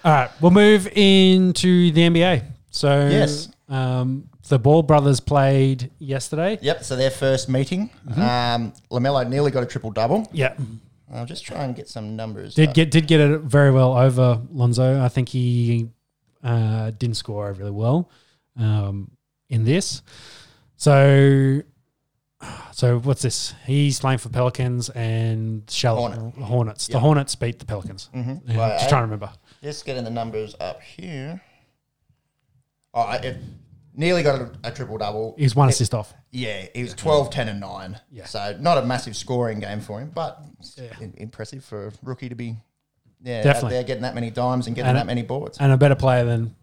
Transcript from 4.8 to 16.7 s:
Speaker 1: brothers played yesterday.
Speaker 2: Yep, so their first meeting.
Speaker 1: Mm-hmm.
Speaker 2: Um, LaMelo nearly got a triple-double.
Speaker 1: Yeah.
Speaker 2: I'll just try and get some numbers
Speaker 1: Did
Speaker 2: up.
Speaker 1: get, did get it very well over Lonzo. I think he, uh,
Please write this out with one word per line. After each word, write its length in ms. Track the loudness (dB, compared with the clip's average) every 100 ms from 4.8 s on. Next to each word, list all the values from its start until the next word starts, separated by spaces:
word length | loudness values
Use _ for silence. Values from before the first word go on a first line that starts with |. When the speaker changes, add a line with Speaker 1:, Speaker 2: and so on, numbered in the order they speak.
Speaker 1:
brothers 360 | 6 4 4 2
played 680 | 2 2 4 4 2 0 -6 _
yesterday. 600 | -8 -8 -6 -4 -4 -2
Speaker 2:
Yep, 220 | -4 -4
so 120 | -4
their 140 | -2 -2
first 380 | 0 0 0 0
meeting. 400 | -2 -2 -4 -6 _ -8
Speaker 1:
Mm-hmm. 140 | -2
Speaker 2:
Um, 520 | 0 2 0 0 -4 -10 _
LaMelo 360 | -2 0 0 0
nearly 240 | 0 0
got 120 | 0
a 20 |
triple-double. 640 | -4 -6 -6 -2 0 0 -2
Speaker 1:
Yeah. 220 | -2 -4 -4 -12 -12 _ _ _
Speaker 2:
I'll 120 | -14
just 180 | -12 -14
try 180 | -12 -8
and 120 | -8
get 120 | -8 -12
some 280 | -12 -10
numbers 400 | -10 -10 -10 -4
Speaker 1:
Did 140 | 2 4
Speaker 2:
up. 60 |
Speaker 1:
get, 160 | 4 2
did 160 | 0 4
get 120 | 4
it 200 | 4 2
very 300 | 2 4 6
well 240 | 6 4 4
over 440 | 4 4 2 2 -4
Lonzo. 500 | -2 0 2 2 2
I 40 | 0
think 200 | -2 -4
he, 600 | -2 0 0 0 -2 -4 _ _ _ _ _
uh, 480 | -2 0 0